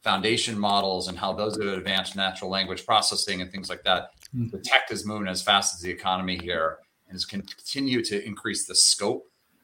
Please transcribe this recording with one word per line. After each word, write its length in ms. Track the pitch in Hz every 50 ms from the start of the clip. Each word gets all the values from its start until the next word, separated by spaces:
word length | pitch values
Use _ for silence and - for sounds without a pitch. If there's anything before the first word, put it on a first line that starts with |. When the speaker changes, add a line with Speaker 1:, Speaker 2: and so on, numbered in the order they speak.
| -
Speaker 1:
foundation 540 | 110 98 95 98 110 117 117 - 120 113
models 520 | 104 104 101 101 101 98 98 92 90 87 92
and 100 | 90 85
how 140 | 104 95 92
those 280 | 98 104 107 104 107
have 120 | 104 98 95
advanced 420 | 92 92 98 95 95 92 - -
natural 360 | 98 98 95 92 - - 92
language 360 | 95 98 95 90 92 87 -
processing 540 | - 113 107 98 - 104 98 - - 98 92
and 100 | 92 90
things 200 | - 98 92 -
like 120 | 90 - -
that, 260 | 98 92 87 - - - _ - - -
Speaker 2:
Mm. 140 | 123 117 113
Speaker 1:
the 80 | 101 95
tech 320 | - - 135 131 - -
is 160 | 113 95 92
moving 200 | 104 107 104 98
as 140 | 95 92 90
fast 340 | - - 101 98 92 - -
as 60 | 87
the 100 | 87 90
economy 460 | 87 - - 95 92 92 92 90 90
here 440 | 82 85 87 87 80 80 80 - - - _ _ _ _ -
and 80 | 95
is 80 | 92 -
continue 800 | - - 196 196 - - - - - - 139 139 135 127 120 -
to 180 | - 104 101 101
increase 400 | 113 98 - - 110 101 - -
the 80 | - 92
scope 540 | - - - - - 101 107 131 - - _ _ _ _ _ _ _